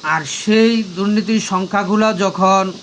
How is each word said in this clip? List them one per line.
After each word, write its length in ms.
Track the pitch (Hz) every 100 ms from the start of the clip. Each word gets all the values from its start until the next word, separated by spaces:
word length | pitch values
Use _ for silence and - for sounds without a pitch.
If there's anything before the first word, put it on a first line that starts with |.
| 151
আর 100 | 160 147 -
সেই 420 | - 214 226 233 196 175
দুর্নীতির 460 | 202 208 190 220 -
সংখ্যাগুলো 580 | 185 190 202 185 214 220 185
যখন 480 | 190 175 190 190 190 -